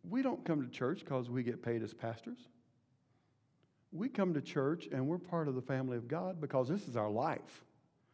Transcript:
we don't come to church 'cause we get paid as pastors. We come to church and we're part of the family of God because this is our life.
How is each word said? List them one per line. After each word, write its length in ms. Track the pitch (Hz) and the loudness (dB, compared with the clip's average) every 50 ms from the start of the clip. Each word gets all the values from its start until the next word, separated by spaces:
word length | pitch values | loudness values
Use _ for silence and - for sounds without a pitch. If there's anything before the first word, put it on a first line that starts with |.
| - 175 | -6 0
we 140 | 190 254 | 0 2
don't 220 | 269 262 - - - | 2 2 0 0 0
come 180 | - 165 151 | 0 2 2
to 60 | 131 123 | 2 -2
church 360 | - - 131 123 170 202 - | -2 0 0 0 0 -2 -2
'cause 240 | - 143 131 120 120 | -2 0 0 0 0
we 140 | 120 127 | 0 0
get 180 | 120 117 117 - | 0 0 -2 -2
paid 220 | - 120 117 117 | 0 0 0 0
as 100 | 113 110 | 0 -4
pastors. 460 | - - - 113 113 - - - 247 - - - _ - _ _ _ _ _ _ _ _ _ _ _ _ _ _ _ _ _ _ _ _ _ _ _ _ _ _ | -6 -4 -4 -4 -4 -4 -8 -10 -10 -10 -14 -20 _ -20 _ _ _ _ _ _ _ _ _ _ _ _ _ _ _ _ _ _ _ _ _ _ _ _ _ _
We 180 | - 160 208 269 | -6 -2 -2 -2
come 260 | 254 - 196 180 165 | 2 4 4 4 4
to 60 | 143 | 2
church 460 | 135 - - 151 131 139 160 170 - - | 0 0 0 2 4 4 2 0 -2 -4
and 160 | - 135 131 143 | 0 0 2 2
we're 100 | 170 180 | 0 0
part 300 | 175 - 175 170 160 147 | -2 -2 0 0 2 2
of 80 | 131 | 0
the 60 | 127 | -2
family 340 | 123 - 139 131 131 131 123 | -2 0 0 0 0 0 -2
of 100 | 120 113 | -2 -2
God 340 | 120 151 165 185 185 185 165 | -2 -2 -2 -2 -2 -4 -4
because 280 | 156 - - 131 127 120 | -4 0 2 2 4 4
this 180 | 165 202 202 | 2 -2 -2
is 100 | - 120 | -2 0
our 140 | 120 104 107 | 0 0 2
life. 540 | 104 110 135 165 135 - - - - - - _ _ _ _ _ _ _ _ _ | 2 2 2 2 0 -2 -6 -12 -18 -20 -20 _ _ _ _ _ _ _ _ _